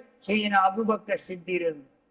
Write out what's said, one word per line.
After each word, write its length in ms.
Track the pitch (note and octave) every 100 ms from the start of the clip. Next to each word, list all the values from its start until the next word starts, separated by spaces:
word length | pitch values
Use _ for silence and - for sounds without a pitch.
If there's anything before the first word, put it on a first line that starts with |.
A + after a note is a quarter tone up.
| - _ -
செய்தின 280 | G#3+ G#3 G3 F#3+
அபூபக்கர் 520 | G3+ A3 G#3 - F#3
சித்திக் 440 | - F#3 E3+ F3+
ரலியல்லாஹு 40 | E3
அன்ஹு. 240 | D3 C3+ _ _